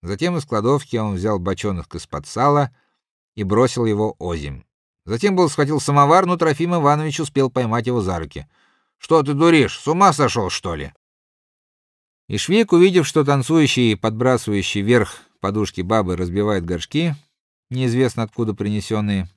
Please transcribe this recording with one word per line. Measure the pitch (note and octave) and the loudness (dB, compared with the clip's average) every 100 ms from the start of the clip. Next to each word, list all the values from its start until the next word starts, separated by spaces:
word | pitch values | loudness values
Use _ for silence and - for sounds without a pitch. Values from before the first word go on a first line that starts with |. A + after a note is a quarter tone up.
Затем | E2+ G2 E3+ F3 | -10 -4 -4 -4
из | C#3+ | -4
кладовки | A2 A2 C#3+ - A#2+ | -2 0 0 -2 -4
он | G#2+ G2 | -4 -2
взял | G2+ G#2 | -2 -2
бочонок | F2+ F#2 G#2 F#2 D#2+ | -2 -4 -4 -6 -8
из-под | - - C#2+ D2 | -14 -10 -12 -10
сала | - C3+ D3 C3 _ _ _ _ _ _ - | -2 2 2 0 _ _ _ _ _ _ -10
и | |
бросил | G2 G#2+ B2+ B2+ A#2 | -2 2 2 2 -2
его | G#2 G#2+ - | 0 -2 -4
озимь. | F2+ E2+ C#2+ B1+ _ _ _ _ - | -6 -6 -8 -12 _ _ _ _ -8
Затем | A2+ G3+ F#3 | -2 0 2
был | E3+ | 0
схватил | - C#3+ D3+ | 0 0 0
самовар, | - D3 C#3+ E3+ F#3 | 0 2 6 4 4
но | F3 | 0
Трофим | E3+ D3+ E3+ F3 | 0 0 -2 0
Иванович | C#3+ D3 D#3 C#3+ | 2 0 -2 -6
успел | D3 - C3+ | -4 0 0
поймать | C3 A#2+ A2+ A#2 | 0 -2 -2 -2
его | B2 | -2
за | F#2+ F2 | -2 -4
руки. | D#2+ C#2+ C#2 _ _ _ _ _ | -8 -14 -18 _ _ _ _ _
"Что | - D#3+ | 0 2
ты | C#3 | 2
дуришь? | C#3+ E3 E3 B2 - | 2 4 6 4 -2
С | - | -4
ума | E3 G3 | 2 2
сошел, | C#3+ C3+ A#2+ F#2+ | 4 0 0 -4
что | - F#2 | -6 -8
ли?" | E2 C#2 _ _ _ _ _ _ _ _ _ _ _ _ _ _ | -8 -10 _ _ _ _ _ _ _ _ _ _ _ _ _ _
И | G#2 | -6
Швейк, | - G3+ A3+ | 0 2 4
увидев, | E3+ F#3 F3+ D3+ | 6 6 4 2
что | - C#3+ | 0 2
танцующие | C#3 B2+ E3 C#3+ - B2 | 0 2 2 4 4 2
и | G#2 | 2
подбрасывающие | A2+ A2 B2+ B2+ - G2+ F#2 G#2 | -2 0 0 0 0 -4 -2 -4
вверх | G2+ A#2+ G#2+ - _ _ | 2 2 2 -6 _ _
подушки | F#2+ G#2 G2+ - | -4 -2 -4 -6
бабы | F2+ A2 F#2+ F2 | -2 0 0 -2
разбивают | F2+ F#2 G#2 G2+ | -2 -2 0 -2
горшки, | E2+ F2 - D3 E3+ D3 _ _ _ _ _ | -2 -6 -4 -2 -2 -4 _ _ _ _ _
неизвестно | B2+ B2+ A#2+ C3 - | -4 0 2 0 0
откуда | A2+ - A2 | -6 -4 -4
принесенные | G2+ G#2 G#2 - A2 G#2 G2 F#2 | -2 -4 -4 -4 -4 -2 -2 -4